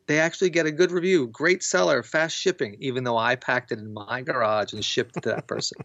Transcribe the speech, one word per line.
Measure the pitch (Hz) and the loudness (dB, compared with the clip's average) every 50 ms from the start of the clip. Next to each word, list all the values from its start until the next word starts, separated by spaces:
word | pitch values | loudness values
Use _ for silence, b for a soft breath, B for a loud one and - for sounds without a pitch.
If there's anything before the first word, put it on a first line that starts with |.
| _ - | _ 0
They | 147 156 | 2 2
actually | 160 165 - - 190 185 | 2 0 0 0 0 2
get | 156 170 160 | 2 2 0
a | 156 | 0
good | 151 147 180 180 | 2 2 2 2
review. | 175 180 165 190 190 170 131 117 | 2 0 2 4 4 4 2 0
"Great | 110 - 143 170 185 - - | -4 0 2 2 2 2 0
seller, | - - 180 180 175 147 123 117 | 0 2 2 4 4 4 2 0
fast | - - 156 160 165 - | 0 0 0 0 0 -2
shipping," | - - 190 180 - 139 107 101 - | -2 0 -2 0 0 -4 -6 -6 -6
even | - 135 120 131 127 | -6 -4 -4 -2 -2
though | 123 120 113 | 0 0 2
I | 113 120 127 127 | 2 2 0 0
packed | - - 127 123 - - | 0 -2 -2 -2 -2 -4
it | 120 110 | -8 -8
in | 107 107 107 | -8 -12 -12
my | 107 101 101 120 127 | -12 -8 -8 -8 -6
garage | 127 120 - 127 113 107 107 107 101 - - | -4 -4 -2 0 2 2 2 0 0 -2 -4
and | 107 - | -8 -6
shipped | - - - 113 - _ | -4 -2 -2 -4 -4 _
it | 170 - | -6 -4
to | 113 | -4
that | 110 - - - | -4 -4 -4 -6
person. | - - - - - - - | -6 -6 -6 -6 -8 -10 -16